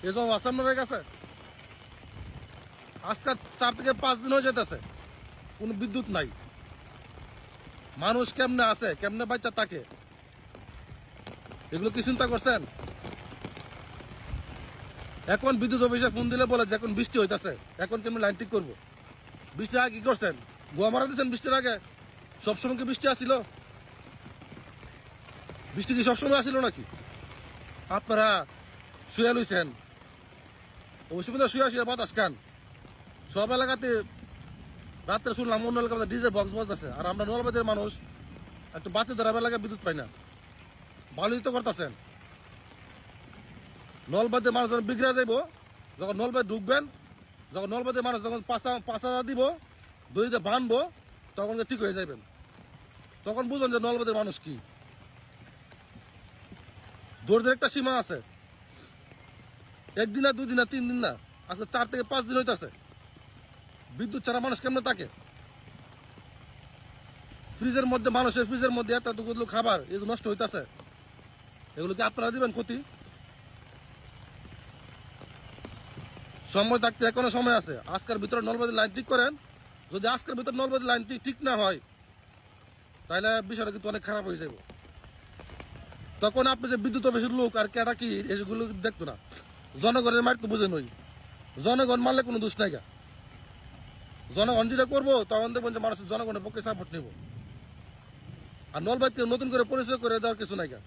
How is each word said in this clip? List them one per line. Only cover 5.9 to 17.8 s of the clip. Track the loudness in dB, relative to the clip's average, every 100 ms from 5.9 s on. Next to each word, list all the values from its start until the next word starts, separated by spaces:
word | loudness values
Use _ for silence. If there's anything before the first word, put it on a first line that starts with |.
| -4 -2 -2
নাই। | -2 -6 -18 -20 -20 -20 -20 -20 -20 -18 -18 -18 -20 -20 -20 -20 -18 -2
মানুষ | 2 2 0 2
কেমনে | 2 4 4
আছে, | 4 0 -2
কেমনে | -4 -4 -2
বাচ্চা | -2 -2 -2
থাকে, | -2 -4 -12 -18 -20 -20 -20 -20 -20 -20 -18 -18 -18 -18 -18 -18 -18 -16 -16 -18 -6
এগুলো | -2 0 0
কি | 0
চিন্তা | 2 2
করছেন? | 2 4 2 0 -12 -12 -12 -12 -12 -14 -14 -14 -14 -16 -16 -16 -16 -16 -16 -10 -10 -10 -12 -14 -16 -16 -16 -16 -12 0 2
এখন | 4 4
বিদ্যুৎ | 2 4 4
অফিসে | 4 2 2
ফোন | 0
দিলে | 2 4
বলে | 4 4
যে | 2
এখন | 0 -2
বৃষ্টি | 0 2
হইতাছে, | 2 0 -4 -8 -12 -6